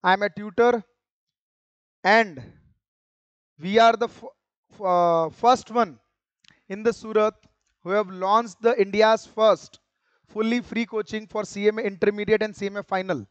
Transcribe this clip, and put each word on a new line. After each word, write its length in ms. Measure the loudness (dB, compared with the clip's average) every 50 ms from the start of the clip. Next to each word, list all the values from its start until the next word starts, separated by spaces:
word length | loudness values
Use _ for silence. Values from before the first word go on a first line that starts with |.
| 2
I 80 | 2
am 100 | 0 0
a 60 | 0 -6
tutor, 560 | _ -10 -14 -8 0 2 2 2 2 0 -4 _ _ _ _ _ _ _ _ _ _ _ _ _ _ _ _ _ _ _ _ _ _ _ 2
and 380 | 4 4 4 2 0 -6 -16 -18 -20 -20 _ _ _ _ _ _ _ _ _ _ _ _ _ _ _ _ _ _ _ _ _
we 200 | -8 0 2 4
are 180 | 6 4 4
the 120 | 2 -4 -8
f-, 160 | -8 -16 -20 -20 _ _ _ _ _ _ _ _ _
f-, 80 | -6
uh, 480 | -2 0 2 2 4 4 2 2 0 -2
first 400 | -4 0 2 2 2 2 0 -6
one 280 | -2 -2 -2 -2 -4 _ _ _ _ _ _ _ _ _ _ _ _ _ _ _
in 140 | -14 -4
the 100 | -4 -4
Surat 420 | -4 -4 -12 -2 0 0 0 0 -2 _ _ _ _ _ _ _ _ _
who 80 | _ -2
have 200 | -2 -2 -2 -4
launched 500 | -8 -6 -2 2 2 2 0 -2 -12 _
the 180 | 0 0 2 2
India's 480 | 0 -2 2 2 4 4 4 0 -2
first 540 | -12 _ 2 4 4 4 2 -2 -20 -20 _ _ _ _ _ _ _ _ _ _ _
fully 320 | -6 -4 -2 -2 -2 -2
free 240 | -4 -6 -6 -6 -6
coaching 420 | -4 -6 -8 -8 -6 -10 -12 -12
for 180 | -8 -8 -8 -8
C 220 | -8 -8 -2 -2
M 120 | 0 0 0
A 40 |
intermediate 600 | -6 -6 -4 -2 -2 -2 -2 -2 -2 -2 0 0
and 120 | 0 -6 -6
C 120 | -8 -10
M 100 | -8 -8
A 60 | -10
final. 440 | -8 _ -4 -4 -2 -4 -6 -6 -6 _